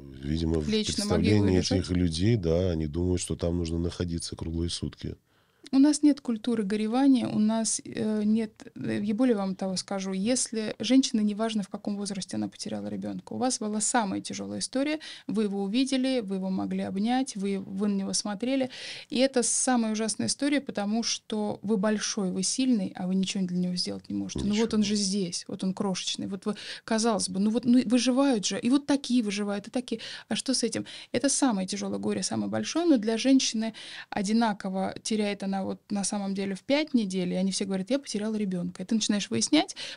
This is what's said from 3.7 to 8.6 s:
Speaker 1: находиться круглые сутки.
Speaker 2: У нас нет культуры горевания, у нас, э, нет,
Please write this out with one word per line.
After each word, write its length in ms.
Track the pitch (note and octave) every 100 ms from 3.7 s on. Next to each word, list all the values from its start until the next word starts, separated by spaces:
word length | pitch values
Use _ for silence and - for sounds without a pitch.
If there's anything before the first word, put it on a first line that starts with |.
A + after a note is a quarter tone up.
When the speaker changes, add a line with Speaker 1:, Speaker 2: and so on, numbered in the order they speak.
| E2+
Speaker 1:
находиться 580 | E2+ - F2 E2 - -
круглые 340 | E2 E2+ E2+
сутки. 460 | - D2+ - D#2+ D#2 _ _ _ _ -
Speaker 2:
У 80 | C4+
нас 220 | C#4+ C#4+
нет 160 | D4 C#4
культуры 420 | - A3 B3 A3+
горевания, 640 | G3 G#3+ G#3+ B3 C#4 B3+ A3
у 140 | G#3+
нас, 400 | G#3+ A3+ A3 -
э, 380 | - - G#3+ G#3+
нет, 300 | G#3 A3 A3 -